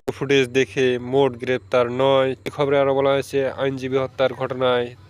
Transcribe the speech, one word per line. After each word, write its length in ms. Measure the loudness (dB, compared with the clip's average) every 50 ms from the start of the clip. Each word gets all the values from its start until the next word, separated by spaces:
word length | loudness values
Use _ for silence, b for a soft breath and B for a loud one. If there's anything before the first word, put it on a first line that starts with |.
| 2 0 -8
ফুটেজ 360 | -6 -2 2 2 2 2 2
দেখে 500 | 2 0 0 0 0 0 0 0 0 -2
মোট 320 | -4 -2 0 2 2 2
গ্রেপ্তার 600 | 0 -4 -4 -4 -4 -4 -4 0 2 2 2 2
নয়। 400 | 0 0 2 4 4 4 2 0
এই 180 | -2 -6 -8 -10
খবরে 300 | -4 -4 -2 0 2 2
আরও 160 | 2 2 2
বলা 140 | 2 2 2
হয়েছে, 400 | 2 0 -2 -2 -2 -2 -2 -2
আইনজীবী 480 | -2 -2 -4 -4 -4 -4 -6 -4 -2 -2
হত্যার 360 | -2 -2 -2 0 0 0 0
ঘটনায় 640 | -2 -6 -6 -4 -2 0 2 2 2 0 -4 -8 -18 -20